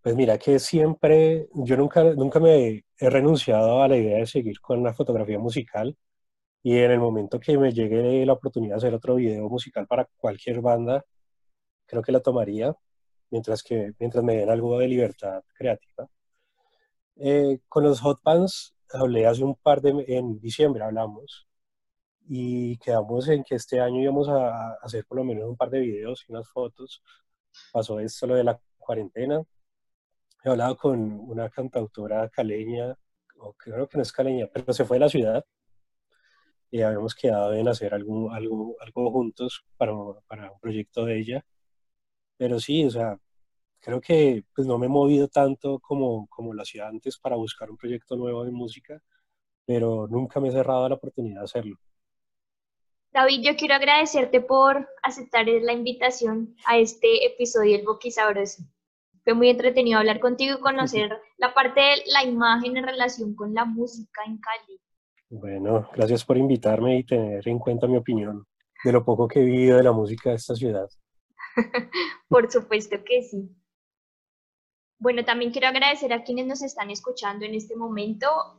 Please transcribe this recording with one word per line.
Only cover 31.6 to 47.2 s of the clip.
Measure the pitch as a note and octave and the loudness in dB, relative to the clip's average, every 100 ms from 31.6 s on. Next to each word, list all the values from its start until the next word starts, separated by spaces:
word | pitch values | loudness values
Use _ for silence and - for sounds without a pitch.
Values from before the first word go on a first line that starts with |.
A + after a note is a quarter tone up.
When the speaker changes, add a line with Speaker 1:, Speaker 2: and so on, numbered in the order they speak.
| C3 B2 G#2+ - G#2+ G#2+ A2+ | -8 -6 -8 -10 -6 -4 -4
Speaker 1:
caleña, | - A2 G#2+ A2 A#2+ B2 C3 _ _ _ _ | -6 -6 -6 -8 -8 -8 -12 _ _ _ _
o | G#2 | -20
creo | _ - A2+ C#3 | _ -12 -8 -6
que | D3+ | -4
no | |
es | A#2 | -6
caleña, | - C3 B2+ B2+ | -4 -4 -4 -6
pero | C3+ B2+ | -8 -6
se | B2 | -2
fue | A#2+ B2 | 0 2
de | |
la | D3 | 2
ciudad, | C#3 A2 A#2 - _ _ _ _ _ _ _ _ _ _ _ _ | 2 -2 -2 -6 _ _ _ _ _ _ _ _ _ _ _ _
y | A#2 | -2
habíamos | A2 G#2+ A2 | -2 -2 -6
quedado | - C3 G#2 G#2 | -2 -2 0 0
en | G#2+ A#2+ | 0 -2
hacer | A2+ G2+ | -2 -4
algo, | G#2 G#2 A2 A2 | -6 -6 -6 -6
algo, | A2+ A2 A2 A2+ A#2 | -8 -8 -8 -8 -12
algo | - B2 B2 | -12 -4 -2
juntos | B2+ A2+ - B2 - _ _ | -2 -4 -6 -10 -10 _ _
para, | A2+ G#2+ G#2 G2 _ | -4 -4 -10 -16 _
para | G#2+ G2 | -18 -18
un | G2 | _
proyecto | A2+ G#2+ G#2+ A#2+ | -10 -8 -8 -6
de | A#2 A2 | -4 -6
ella. | A2 C3 _ _ _ _ _ _ _ _ _ _ | -6 -10 _ _ _ _ _ _ _ _ _ _
Pero | B2 A#2+ | -4 -4
sí, | B2+ D#3 | -2 0
o | C#3+ | 0
sea, | A#2 A2+ G2 _ _ _ _ _ _ | 0 -6 -6 _ _ _ _ _ _
creo | - B2 | -8 -8
que, | - D#3+ D3 A2+ - | 0 4 4 2 -6
pues, | - C3 | -6 -2
no | A#2+ | -2
me | |
he | B2+ | 0
movido | C#3+ C#3+ C#3+ C#3 | 2 4 2 2
tanto | D3 C#3 C#3 C#3 C#3 | 2 0 -2 -8 -8
como, | _ C#3 B2+ A2+ G#2 | _ -4 -2 -4 -8
como | - A#2 | -14 -12
lo | G#2+ | -12
hacía | - G#2+ G#2 | -14 -14 -14
antes | A2 C3+ | -12 -14
para | - | -10